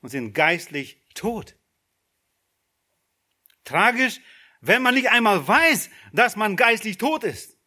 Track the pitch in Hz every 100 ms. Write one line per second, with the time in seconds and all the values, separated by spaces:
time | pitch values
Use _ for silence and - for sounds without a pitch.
0 | 127 135 117 104 156 170 170 147 127 -
1 | _ - 214 233 - _ _ _ _ _
2 | _ _ _ _ _ _ _ _ _ _
3 | _ _ _ _ _ _ - 143 214 240
4 | 254 - _ - _ _ - 220 254 254
5 | 254 240 226 196 143 240 330 262 - -
6 | - 165 240 208 214 185 233 233 220 190
7 | 254 311 202 110 - _